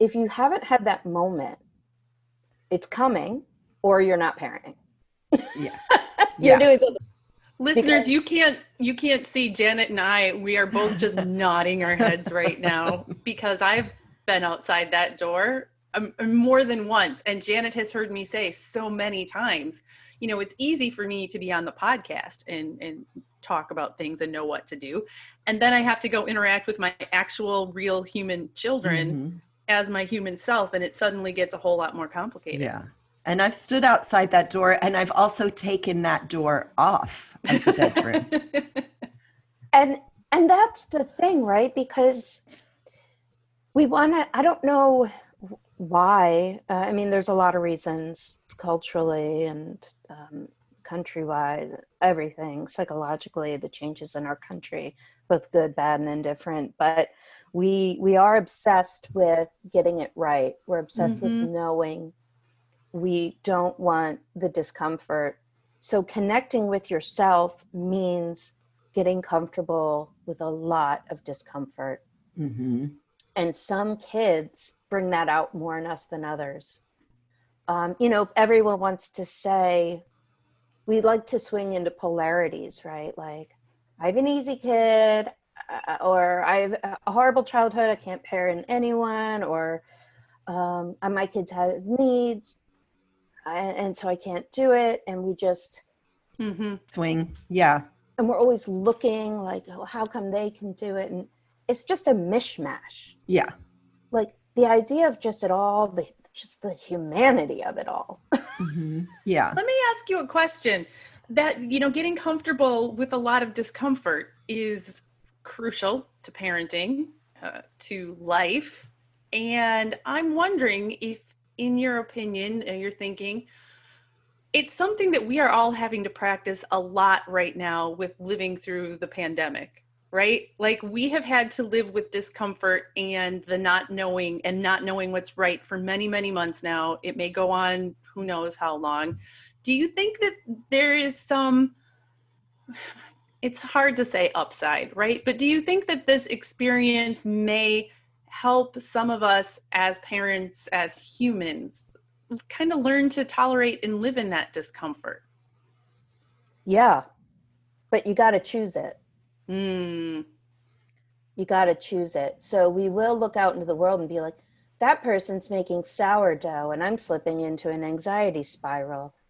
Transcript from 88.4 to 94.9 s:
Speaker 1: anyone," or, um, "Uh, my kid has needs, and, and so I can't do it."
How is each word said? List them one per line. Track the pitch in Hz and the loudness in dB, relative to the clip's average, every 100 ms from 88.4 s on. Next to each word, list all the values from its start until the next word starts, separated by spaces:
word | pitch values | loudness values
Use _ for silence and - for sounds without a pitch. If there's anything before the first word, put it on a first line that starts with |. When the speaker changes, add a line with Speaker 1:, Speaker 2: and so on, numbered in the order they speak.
| 180 175 - | -2 -2 -2
Speaker 1:
anyone," | 247 240 233 226 220 220 220 | -2 0 0 -2 -2 -4 -4
or, | 180 160 160 165 _ _ _ _ _ _ - | -4 -4 -4 -6 _ _ _ _ _ _ -8
um, | 180 180 180 175 - | -4 -4 -4 -8 -6
"Uh, | 196 | -4
my | 196 190 | -2 -4
kid | 214 175 | -4 -6
has | 180 180 180 190 | -2 -2 -2 -2
needs, | 254 269 247 240 214 - - _ _ _ _ _ _ _ _ 156 | 0 2 2 0 -4 -10 -20 _ _ _ _ _ _ _ _ -10
and, | 170 196 185 | -6 -4 -4
and | 196 185 | -4 -4
so | 190 | -4
I | 180 | -4
can't | 190 175 - | -4 -8 -8
do | - 262 | 0 4
it." | 240 233 | 6 4